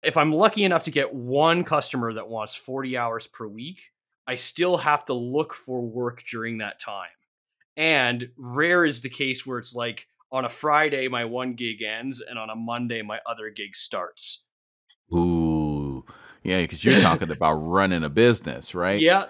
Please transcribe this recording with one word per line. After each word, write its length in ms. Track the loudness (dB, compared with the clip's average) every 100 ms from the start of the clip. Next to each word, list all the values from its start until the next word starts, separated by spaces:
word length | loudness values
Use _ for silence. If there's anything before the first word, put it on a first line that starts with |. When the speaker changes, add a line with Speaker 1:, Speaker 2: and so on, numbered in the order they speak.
Speaker 1:
if 140 | 2 4
I'm 160 | 4
lucky 320 | 6 4 4
enough 200 | 4 2
to 60 | 2
get 240 | 0 0
one 480 | -2 -2 4 6 4
customer 500 | 2 0 0 -4 -4
that 140 | -4 -8
wants 260 | -8 -6 -8
forty 400 | -8 -8 -4 -4
hours 320 | -2 -4 -8
per 180 | -12 -14
week, 460 | -12 -14 -16 -20 _ _ _ -8
I 80 |
still 420 | -4 -4 0 2 2
have 260 | 2 0 0
to 80 |
look 400 | -4 -2 -2 -2
for 260 | -8 -8 -6
work 440 | -6 -4 -6 -6 -12
during 280 | -8 -6 -6
that 220 | -8 -10
time. 300 | -12 -10 -12 _ _ _ _ _ _ -2
And 540 | 2 4 2 0 -6 -14
rare 480 | -8 0 4 6
is 180 | 4 2
the 60 | -8
case 380 | -6 -4 -4 -6
where 120 | -8
it's 160 | -8
like, 340 | -6 -6 -8 -16 _ _
on 140 | -4 -4
a 20 |
Friday, 600 | -4 2 4 4 0 -2
my 180 | -2 -4
one 260 | -4 -4
gig 300 | -4 -6 -6
ends, 400 | -6 -6 -8 -10
and 160 | -10 -10
on 100 | -10
a 80 | -8
Monday, 460 | -6 -4 -4 -4
my 180 | -6 -8 -8
other 240 | -10 -10
gig 260 | -10 -10 -8
starts. 680 | -6 -6 -6 -6 -6 -6 _ _ _ _ _ _ _
Speaker 2:
Ooh. 920 | 2 2 4 2 2 0 -2 -4 -8 -12 -20 -20 -10
Yeah, 240 | -2 0 0
'cause 160 | 0
you're 140 | 4 6
talking 320 | 6 4 -2
Speaker 1:
<laughs> 0 |
Speaker 2:
about 240 | 0 2
running 480 | 2 2 2 4 2
a 60 | 0
business, 680 | 6 6 6 -2 -8 -8
right? 260 | -4 0 4
Speaker 1:
Yeah, 260 | 6 4 2